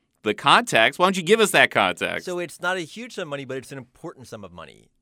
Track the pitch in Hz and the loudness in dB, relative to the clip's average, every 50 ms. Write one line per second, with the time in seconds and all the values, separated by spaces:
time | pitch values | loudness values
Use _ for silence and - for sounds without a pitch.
0 | _ _ _ _ - 107 104 - - 143 165 214 240 - 156 113 113 127 139 - | _ _ _ _ -4 -4 -4 0 2 4 4 4 4 2 2 4 4 4 2 2
1 | 175 190 190 190 160 165 220 226 214 180 - 147 127 - - 113 101 90 87 - | 2 2 2 0 2 2 4 4 4 2 4 4 4 4 4 2 2 2 0 -2
2 | 95 87 87 85 - 185 180 175 175 160 - - 180 180 185 190 165 - - 214 | -4 -6 -6 -6 -8 -8 -8 -8 -8 -10 -12 -8 -6 -4 -4 -4 -8 -10 -14 -16
3 | 240 240 - 208 180 151 143 139 139 123 131 131 120 - 139 135 120 _ _ - | -16 -14 -12 -12 -10 -10 -10 -10 -10 -10 -10 -12 -10 -12 -16 -16 -18 _ _ -18
4 | - 170 - - 117 - 123 107 98 87 87 87 - - 53 53 _ _ _ _ | -18 -18 -16 -16 -20 -18 -18 -18 -18 -18 -18 -18 -20 -20 -20 _ _ _ _ _